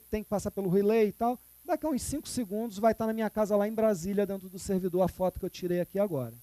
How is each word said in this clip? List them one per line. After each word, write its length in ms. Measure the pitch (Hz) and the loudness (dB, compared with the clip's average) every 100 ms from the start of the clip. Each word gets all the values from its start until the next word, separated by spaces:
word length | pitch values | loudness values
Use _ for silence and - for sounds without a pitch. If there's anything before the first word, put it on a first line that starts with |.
| - | -2
tem 120 | 220 | -6
que 60 | 208 | -2
passar 200 | 202 202 | -4 -2
pelo 200 | - 196 | -4 2
relay 380 | 190 202 226 214 | 4 4 4 4
e 40 | |
tal, 260 | - 233 247 _ _ 311 | 2 -2 -2 _ _ -4
daqui 180 | 311 | -2
a 60 | 311 | 0
uns 100 | 254 | -2
cinco 260 | - 285 - | -2 -6 -6
segundos 520 | - 208 208 233 190 | -6 -4 -4 -4 0
vai 140 | 220 | 2
estar 140 | 220 220 | 2 0
na 60 | |
minha 160 | 220 220 | -2 -2
casa 260 | - 208 | 0 2
lá 140 | 208 208 | 2 0
em 60 | |
Brasília, 500 | 226 220 196 180 202 | 2 2 2 0 0
dentro 240 | 202 196 185 | 0 -2 -10
do 100 | 185 | -10
servidor, 440 | 190 190 185 180 | -2 0 0 2
a 60 | 180 | 2
foto 300 | - 185 - | 2 -2 -2
que 60 | |
eu 60 | 185 | -6
tirei 320 | - 180 175 | -6 -2 -2
aqui 160 | 175 190 | -2 0
agora. 340 | 202 147 120 117 | 0 -2 -6 -10